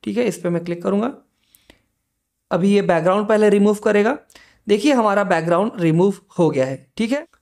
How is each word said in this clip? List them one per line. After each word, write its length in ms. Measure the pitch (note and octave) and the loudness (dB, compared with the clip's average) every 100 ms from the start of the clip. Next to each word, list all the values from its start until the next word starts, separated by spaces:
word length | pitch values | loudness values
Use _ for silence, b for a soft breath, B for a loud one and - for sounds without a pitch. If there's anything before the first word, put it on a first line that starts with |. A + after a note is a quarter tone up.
ठीक 140 | - G3+ | -6 -4
है, 60 | |
इस 140 | A#3+ E3 | -4 -4
पे 120 | F3 | -6
मैं 140 | E3+ E3+ | -6 -6
क्लिक 180 | F3 | -6
करूँगा। 280 | G3 G3 A#3 - _ _ b b b b b _ _ _ _ _ _ | -4 -2 -4 -8 _ _ b b b b b _ _ _ _ _ _
अभी 220 | F#3 G3 | -2 2
ये 80 | G3+ | 2
बैकग्राउंड 440 | G3 E3+ E3+ G3 G#3+ | 2 0 2 0 0
पहले 220 | G#3+ G#3+ | 2 4
रिमूव 260 | G3+ G3+ G#3 | 4 2 2
करेगा। 340 | A3 G#3 G#3 D4+ _ b b b - | 0 0 0 -2 _ b b b -2
देखिए 260 | G3+ C#4+ | 0 2
हमारा 300 | C4 G#3+ G3+ | 2 2 0
बैकग्राउंड 580 | G3 E3 D#3+ E3+ G#3+ A3 | 0 -2 0 0 0 0
रिमूव 340 | E3 D#3+ G3 G3 _ - | 0 2 2 0 _ -2
हो 120 | D#3+ | 0
गया 160 | - C3 | 0 -4
है, 220 | C3+ _ - | -4 _ -6
ठीक 140 | A3 | -4
है। 140 | C#4 E4 _ | -4 -6 _